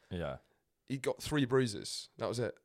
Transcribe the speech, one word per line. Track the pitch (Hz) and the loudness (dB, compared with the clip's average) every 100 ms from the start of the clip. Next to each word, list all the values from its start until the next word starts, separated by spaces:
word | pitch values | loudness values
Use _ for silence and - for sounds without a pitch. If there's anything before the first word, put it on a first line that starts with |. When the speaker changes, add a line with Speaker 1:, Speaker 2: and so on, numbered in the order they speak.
| _ | _
Speaker 1:
Yeah. | 90 76 64 - _ _ _ - | -4 -4 -6 -12 _ _ _ -6
Speaker 2:
he | 131 | -2
got | 135 - | -2 -2
three | - 151 127 | 0 2 4
bruises. | 131 123 101 - - - - | 4 4 0 -6 -8 -10 -4
That | 104 | -2
was | 117 | 0
it. | 110 - | -2 -4